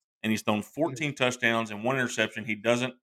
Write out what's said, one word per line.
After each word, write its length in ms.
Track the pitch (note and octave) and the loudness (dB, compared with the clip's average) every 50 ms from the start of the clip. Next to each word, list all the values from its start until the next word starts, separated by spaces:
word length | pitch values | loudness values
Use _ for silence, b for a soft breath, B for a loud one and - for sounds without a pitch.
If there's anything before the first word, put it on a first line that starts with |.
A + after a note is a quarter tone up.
| _ _ _ _ | _ _ _ _
and 80 | - A2 | -2 0
he's 120 | A2 G#2+ - | 0 0 0
thrown 180 | - G#2+ G#2+ | 0 0 0
fourteen 520 | G#2 - - - D#3 E3 C#3 C3+ D#3 C#3+ C#3 | -2 -4 -4 -4 -4 -2 -2 -4 -4 -4 -2
touchdowns 560 | - C3 B2 B2 - - A2+ A#2 A2+ A2+ G#2+ | 0 0 0 0 2 0 2 2 2 0 -2
and 120 | G#2+ G#2 G#2+ | -6 -4 -2
one 120 | B2 C3+ C3+ | 0 0 0
interception. 480 | B2+ A#2+ - - A2 A2 - A2+ G#2 | 0 0 0 0 0 0 0 -4 -6
He 80 | - G#2+ | -4 -6
doesn't 380 | G#2+ G2+ A2+ A#2+ A#2+ B2+ B2+ B2 - | 0 2 2 2 4 2 -2 -4 -6